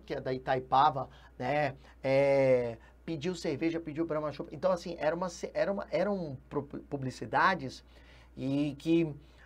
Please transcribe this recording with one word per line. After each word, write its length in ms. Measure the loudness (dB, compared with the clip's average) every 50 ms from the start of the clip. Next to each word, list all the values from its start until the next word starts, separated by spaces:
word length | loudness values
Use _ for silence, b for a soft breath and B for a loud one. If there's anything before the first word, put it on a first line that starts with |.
| -6
Que 80 | -6 -6
é 60 | -4
da 120 | -2 -4 -4
Itaipava, 760 | -2 0 0 0 0 0 2 4 6 6 6 4 0 -4 B B B B B B
né? 380 | -6 -4 0 0 2 0 0 -2 B B B B -4 0
É, 760 | 2 4 4 6 6 6 6 6 6 6 4 2 0 -6 -10 b b b -14 -10
pediu 300 | -8 -8 -4 -4 -4 -4
cerveja, 460 | -4 -4 -4 -2 0 0 0 -2 -2
pediu 260 | -4 -6 -4 -4 -2
Brahma 240 | -2 -2 -2 -2 -4
Chopp. 240 | -6 -8 -10 -10 -6
Então, 160 | -2 0 2
assim, 240 | 2 0 -2 -6 -8 -2
era 180 | 0 0 0
uma 120 | 0 -2 -6
ce-, 220 | -6 -8 -10 -6 -2
era 200 | 0 0 0 -2
uma, 120 | -4 -4 -2
eram 480 | -2 0 0 0 -2 -2 -4 -6 -8 -10 -12 -8
pu-, 140 | -6 -6 -6
publicidades 1200 | -6 -10 -14 -10 -8 -8 -6 -6 -6 -8 -8 -6 -2 2 4 4 4 4 0 -4 -8 -10 -12 -16 b b b b b b b b b -12
e 400 | -6 -4 -2 0 0 0 0 -2 -2
que 340 | 0 2 4 4 4 2 -2 b b b b b b